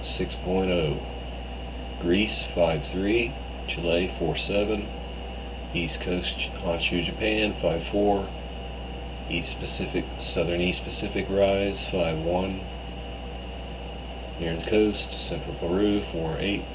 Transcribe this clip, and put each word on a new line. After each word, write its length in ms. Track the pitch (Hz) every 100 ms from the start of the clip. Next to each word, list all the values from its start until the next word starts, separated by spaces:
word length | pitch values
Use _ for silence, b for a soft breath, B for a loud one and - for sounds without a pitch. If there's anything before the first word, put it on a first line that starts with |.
Six 320 | - - 85 -
point 340 | 85 92 92
oh. 300 | 87 78 69 62 - - - - - - - - -
Greece, 460 | 87 92 107 - -
five 320 | - 82 82 -
three. 480 | 90 98 117 120 - - - -
Chile, 460 | 78 82 85 92 -
four 180 | 87 76
seven. 500 | - 101 104 104 - - - - - - - - -
East 260 | 175 160 -
Coast, 360 | - 90 - - - -
Honshu, 440 | 90 85 - 87
Japan, 520 | 82 - 107 107 104 98
five 240 | 87 82 -
four. 420 | 101 104 98 98 - - - - - - - - - -
East 320 | - - -
Pacific, 460 | - - 185 87 - -
Southern 420 | - - - 87
East 220 | 90 90
Pacific 420 | - - 104 101 92
rise, 580 | 95 98 98 101 95 -
five 320 | 95 85 80
one. 420 | 80 90 95 95 - - - - - - - - - - - - - - - - - -
Near 160 | 82 82
the 140 | -
coast, 500 | 107 107 104 - -
Central 360 | - - - 76
Peru, 480 | 85 90 104 104 -
four 260 | - 80 80
eight. 240 | 95 98 90